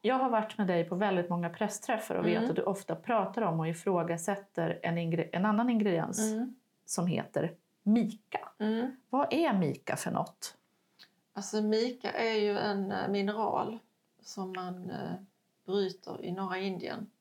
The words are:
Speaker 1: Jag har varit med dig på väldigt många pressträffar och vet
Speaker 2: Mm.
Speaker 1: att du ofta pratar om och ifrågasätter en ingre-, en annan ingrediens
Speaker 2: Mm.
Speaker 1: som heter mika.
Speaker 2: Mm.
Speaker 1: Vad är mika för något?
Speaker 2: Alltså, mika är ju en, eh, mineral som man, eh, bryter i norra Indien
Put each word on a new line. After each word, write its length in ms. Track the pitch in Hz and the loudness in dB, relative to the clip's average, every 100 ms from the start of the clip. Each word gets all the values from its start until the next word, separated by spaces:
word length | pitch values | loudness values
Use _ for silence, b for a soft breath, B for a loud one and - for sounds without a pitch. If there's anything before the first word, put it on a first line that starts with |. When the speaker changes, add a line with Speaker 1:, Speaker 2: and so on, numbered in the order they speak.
Speaker 1:
Jag 120 | 208 | 2
har 160 | 262 262 | 2 4
varit 280 | 233 220 - | 2 0 0
med 80 | 190 | 2
dig 180 | 175 | 2
på 100 | 170 | 2
väldigt 340 | 180 208 185 175 | 2 2 2 0
många 220 | 175 170 | 0 -2
pressträffar 640 | 165 208 - - 220 - | -2 -2 -2 -2 -4 0
och 120 | 180 170 | 0 2
vet 100 | 196 | 2
Speaker 2:
Mm. 120 | 233 | 2
Speaker 1:
att 60 | - | 0
du 60 | |
ofta 340 | - 196 - 165 | 0 -2 -4 -6
pratar 460 | - 233 190 214 | 0 0 2 0
om 180 | 208 165 | 0 2
och 80 | 160 | 0
ifrågasätter 1080 | 165 - 180 165 170 170 196 - - 165 170 | -2 0 2 2 -2 -2 -4 -4 -2 0 0
en 160 | 170 170 | 0 0
ingre-, 300 | 170 165 165 | 0 0 0
en 120 | 175 | 0
annan 260 | 202 196 240 | 2 4 4
ingrediens 640 | 233 208 170 160 190 220 | 4 4 2 0 0 0
Speaker 2:
Mm. 220 | 220 254 247 _ _ | 0 -4 -8 _ _
Speaker 1:
som 220 | - - 175 | -8 -2 0
heter 480 | - - - 160 160 _ _ | 0 -2 -2 -2 -4 _ _
mika. 680 | 202 226 226 - _ - - - | 4 4 4 -4 _ -6 -6 -4
Speaker 2:
Mm. 380 | 214 226 254 262 _ | -2 0 -2 -6 _
Speaker 1:
Vad 220 | 262 285 | 0 2
är 200 | 294 330 | 2 4
mika 440 | 202 156 - - - | 4 2 0 -4 -4
för 140 | - | -2
något? 460 | - - - - - _ _ _ B B B _ | -2 -2 -6 -16 -16 _ _ _ B B B _
Speaker 2:
Alltså, 300 | - 202 214 | -10 -4 0
mika 500 | 214 220 240 247 - | 2 2 2 -2 -4
är 200 | - 226 | 0 2
ju 240 | 220 208 202 | 2 2 2
en, 340 | 208 202 190 | 0 0 -2
eh, 160 | 196 190 | -2 0
mineral 720 | 202 196 208 214 - - 226 _ _ _ _ | 0 0 0 0 0 -2 -6 _ _ _ _
som 320 | - - 185 | -16 -8 -8
man, 380 | 185 180 180 180 | -6 -6 -8 -8
eh, 220 | - 165 180 196 _ _ _ | -6 -6 -8 -12 _ _ _
bryter 600 | - 196 190 190 - - | -2 0 0 -4 -12 -10
i 80 | - | -6
norra 260 | 185 190 185 | -4 -4 -2
Indien 520 | 196 180 - - - _ | -2 -4 -6 -8 -10 _